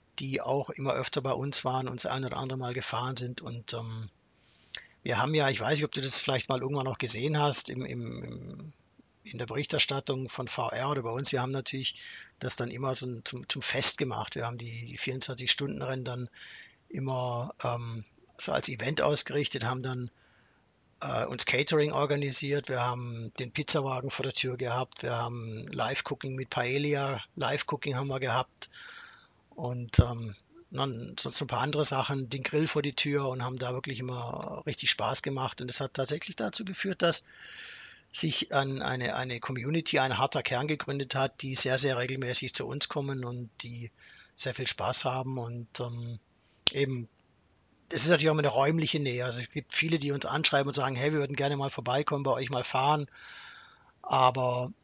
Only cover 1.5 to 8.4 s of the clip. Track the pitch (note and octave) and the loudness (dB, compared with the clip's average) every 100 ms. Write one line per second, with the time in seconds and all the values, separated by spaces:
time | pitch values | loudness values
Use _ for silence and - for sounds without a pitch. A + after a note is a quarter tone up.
1.5 | - C3+ C3 C3 B2+ - C3 C3 C3+ C3+ | 2 2 0 0 -2 -2 -2 -2 -4 -4
2.5 | C3 B2 B2+ - A#2 B2+ C3 B2+ B2+ C#3+ | -4 -4 -4 -4 -2 -2 -2 -4 -6 -8
3.5 | A#2+ - A#2 A2+ A2+ A2 - _ _ _ | -8 -6 -6 -6 -8 -8 -14 _ _ _
4.5 | _ _ - - _ B2+ A2+ C3 D#3 C#3 | _ _ -12 -12 _ -2 2 4 4 4
5.5 | G#2+ A2 D3+ D3+ C#3+ C3+ - - C3 - | 2 2 2 2 0 0 2 2 0 0
6.5 | C3 C3 C#3+ C3 A2+ B2 A#2 C#3+ D3+ D3 | -2 0 -2 -2 -2 -2 0 0 2 2
7.5 | C3+ - B2+ C3 B2 A#2 - B2 A#2+ | 2 -2 -4 -6 -6 -6 -8 -8 -10